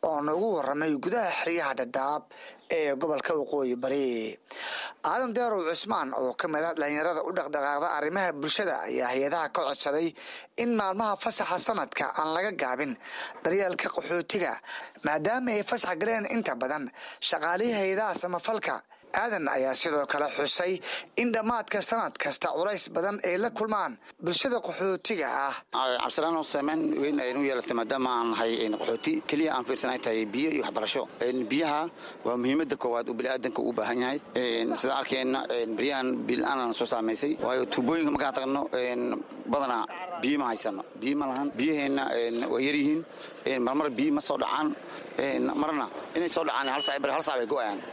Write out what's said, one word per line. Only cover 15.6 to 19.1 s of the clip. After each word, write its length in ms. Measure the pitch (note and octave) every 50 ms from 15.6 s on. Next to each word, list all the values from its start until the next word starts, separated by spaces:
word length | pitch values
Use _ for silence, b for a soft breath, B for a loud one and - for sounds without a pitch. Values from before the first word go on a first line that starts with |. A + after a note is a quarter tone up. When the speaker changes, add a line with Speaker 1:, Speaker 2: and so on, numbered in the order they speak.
| G3+
Speaker 1:
fasax 300 | - - A#3 - F#3+ F3+ D#3+
galeen 260 | G3+ G#3+ A3+ A3+ G#3 -
inta 240 | - A3+ G#3+ - C3+
badan 340 | A#2 C3 B2+ D3 D3+ C#3 B2 B B B B B B
shaqaalihii 540 | - - F3 D#3+ D3+ E3 F3 F#3 A3 A#3+ A#3 G#3
hay-adaha 340 | G3 F#3+ F#3+ F#3+ A3 G#3 F3+
samafalka. 680 | - - F3+ F3+ F3 - - A3+ G#3+ - - C#3 A2 - _ B B B B